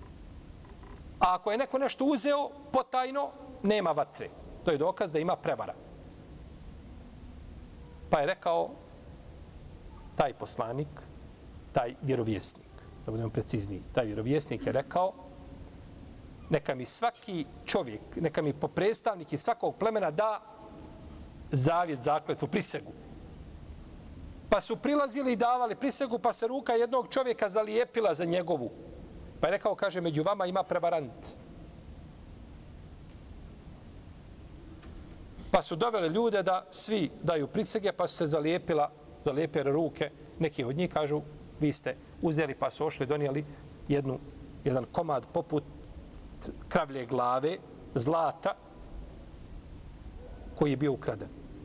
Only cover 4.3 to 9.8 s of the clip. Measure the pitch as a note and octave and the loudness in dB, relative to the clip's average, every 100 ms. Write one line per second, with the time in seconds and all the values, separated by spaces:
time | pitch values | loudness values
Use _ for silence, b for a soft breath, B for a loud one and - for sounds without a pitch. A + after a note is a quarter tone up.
4.3 | - - - - D3 D#3+ F#3 G3 D3+ E3+ | -12 -16 -4 2 4 4 2 0 2 2
5.3 | E3+ - C3+ C3 - - - - - - | 0 0 -2 -2 -10 -12 -16 -16 -16 -16
6.3 | - - - - - - - - - - | -16 -16 -16 -14 -14 -14 -14 -16 -14 -14
7.3 | - - - - - - - - D#3+ D3 | -14 -14 -14 -14 -16 -16 -14 2 4 4
8.3 | - F3 E3+ E3+ C#4+ - - - - - | 2 2 2 2 -4 -16 -18 -16 -16 -16
9.3 | - - - - - | -16 -16 -16 -16 -16